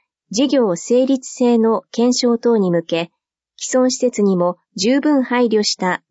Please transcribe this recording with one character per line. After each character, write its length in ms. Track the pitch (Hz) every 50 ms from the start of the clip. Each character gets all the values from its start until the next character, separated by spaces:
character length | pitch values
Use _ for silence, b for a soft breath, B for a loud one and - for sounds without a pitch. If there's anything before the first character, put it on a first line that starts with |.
| b b _ _ _ _
事 180 | 185 208 285 262
業 260 | 294 269 233 202 170
成 300 | - - - 233 247 262
立 260 | 262 269 254 - - -
性 260 | - 247 240 240 226
の 240 | 220 226 220 - - _
検 240 | - 233 233 247 247
証 220 | - - 240 233 226
等 180 | - 233 233
に 140 | 214 196 180
向 120 | 170 170 165
け、 280 | - 170 165 170 165 _ _ _ _ _ _ _ _ _ -
既 200 | - - - 254
存 120 | 254 254
施 80 | 254 -
設 240 | - 247 240 - 202
に 140 | 196 190
も 220 | 180 175 175 175 - _ _ _
十 240 | 190 190 226 262 285
分 220 | - 302 294 269 254
配 240 | - 247 247 247
慮 160 | 226 220 214 208
し 140 | - -
た 260 | - - 185 175 - - _